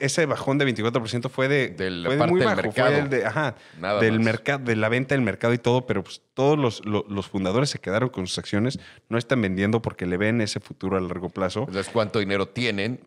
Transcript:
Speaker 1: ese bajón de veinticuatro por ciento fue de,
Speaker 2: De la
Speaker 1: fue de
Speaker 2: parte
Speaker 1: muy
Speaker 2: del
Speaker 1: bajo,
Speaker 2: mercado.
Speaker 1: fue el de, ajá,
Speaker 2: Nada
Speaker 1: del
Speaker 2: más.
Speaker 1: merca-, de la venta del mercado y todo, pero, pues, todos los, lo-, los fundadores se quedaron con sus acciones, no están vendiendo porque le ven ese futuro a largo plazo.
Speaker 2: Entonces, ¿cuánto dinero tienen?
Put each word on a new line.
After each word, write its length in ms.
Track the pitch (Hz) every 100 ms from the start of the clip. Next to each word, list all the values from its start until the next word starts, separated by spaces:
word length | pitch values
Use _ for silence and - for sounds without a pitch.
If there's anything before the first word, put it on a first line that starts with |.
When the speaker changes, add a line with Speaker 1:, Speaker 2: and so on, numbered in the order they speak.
Speaker 1:
ese 220 | 135 156 156
bajón 320 | 113 - 139
de 80 | 143
veinticuatro 340 | 110 107 127
por 80 | 110
ciento 220 | 120 123
fue 180 | - 131
de, 200 | 143 123
Speaker 2:
De 180 | 82 95
la 140 | 90 85
Speaker 1:
fue 60 | 139
de 20 |
Speaker 2:
parte 120 | 170
Speaker 1:
muy 80 | 180
Speaker 2:
del 80 | 220
Speaker 1:
bajo, 120 | 190
Speaker 2:
mercado. 280 | - 117 127
Speaker 1:
fue 80 | 143
el 80 | 143
de, 160 | 135
ajá, 300 | 104 123 147 110 - 78
Speaker 2:
Nada 180 | 90 104
Speaker 1:
del 180 | 113 110
Speaker 2:
más. 80 | 113
Speaker 1:
merca-, 320 | 110 - 139
de 180 | 127 110
la 140 | 110
venta 240 | 117 139
del 80 | 143
mercado 320 | 117 95 117
y 40 | 120
todo, 280 | 120 123 123
pero, 180 | 98
pues, 160 | 90 - _
todos 240 | - 135 151
los, 260 | 131 104
lo-, 220 | - 104 -
los 180 | 101 92
fundadores 420 | 101 95 104 143
se 80 | -
quedaron 320 | - 101 127
con 160 | - 92
sus 100 | -
acciones, 400 | - 104 117 139 - - -
no 80 | 113
están 240 | - 131
vendiendo 400 | 101 92 101 110
porque 240 | - -
le 140 | 90 90
ven 240 | 104 117
ese 180 | 107 -
futuro 380 | - - 95 95
a 20 |
largo 300 | 90 90 87
plazo. 300 | - 95 104
Speaker 2:
Entonces, 280 | 87 95 95
¿cuánto 280 | 113 104 113
dinero 280 | 98 101 95
tienen? 540 | - 120 101 101 127